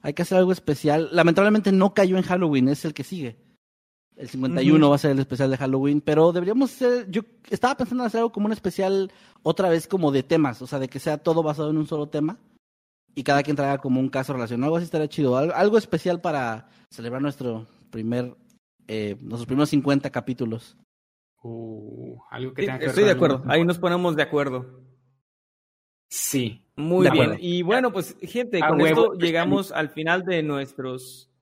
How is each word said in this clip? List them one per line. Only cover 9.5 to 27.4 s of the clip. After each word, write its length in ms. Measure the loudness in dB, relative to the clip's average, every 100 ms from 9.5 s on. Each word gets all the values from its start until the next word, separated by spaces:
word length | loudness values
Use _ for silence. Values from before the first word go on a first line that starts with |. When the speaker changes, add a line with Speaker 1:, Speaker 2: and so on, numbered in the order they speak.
| 0 2
Speaker 1:
vez 180 | 0 0
como 240 | 0 2
de 120 | 0
temas, 400 | 2 2 2 -2
o 40 | -10
sea, 120 | -8
de 100 | -6
que 120 | -6
sea 180 | -4 -2
todo 240 | 0 0
basado 260 | 0 -2 -2
en 80 | -2
un 100 | -2
solo 220 | -4 -4
tema 300 | -4 -4 -6 _ _ _ _ _ _ _
y 100 | -8
cada 180 | 0 0
quien 140 | 2 -2
traiga 200 | 0 -2
como 240 | 0 0
un 80 | 0
caso 240 | -2 -6
relacionado. 360 | -6 -6 -4 -2
Algo 80 | -2
así 60 |
estaría 240 | -2 -4 -4
chido, 280 | 0 0 2
al-, 160 | 0
algo 240 | 2 4 4
especial 460 | 0 -4 -2 -2
para 480 | -2 -4 -4 -6 -12 _ _
celebrar 300 | -14 -10 -4
nuestro 460 | -6 -4 -6 -6 -10 _ _
primer, 440 | -8 -4 -4 -4 -10 _ _ _ _ -10
eh, 280 | -6 -6 -8
nuestros 240 | -10 -12
primeros 240 | -4 0 2
cincuenta 400 | 2 2 0 -2
capítulos. 720 | -8 -8 -6 -6 -8 -12 _ _ _ _ _ _ _
Speaker 3:
Uh, 760 | -16 -14 -14 -14 -16 -16 -16 -18 _
algo 240 | -12 -12
que 80 | -6
Speaker 2:
Sí, 40 | -6
Speaker 3:
tenga 120 | -4
que 80 | -2
ver 20 |
Speaker 2:
estoy 140 | 4
Speaker 3:
con 40 | 4
Speaker 2:
de 40 |
Speaker 3:
el 40 | 6
Speaker 2:
acuerdo, 200 | 2 2
Speaker 3:
mundo. 120 | 2
Speaker 2:
ahí 120 | 2
nos 140 | 4 0
ponemos 380 | 0 0 0 0
de 60 |
acuerdo. 580 | 0 0 -2 -4 -10 -20 -20 _ _ _ _ _ _ _ _ _ _ _ _
Speaker 3:
Sí. 520 | -8 -4 -2 -4 -6 _ -8
Speaker 2:
Muy 280 | -2 4
Speaker 1:
De 60 | 4
Speaker 2:
bien, 140 | 4
Speaker 1:
acuerdo. 180 | 2 0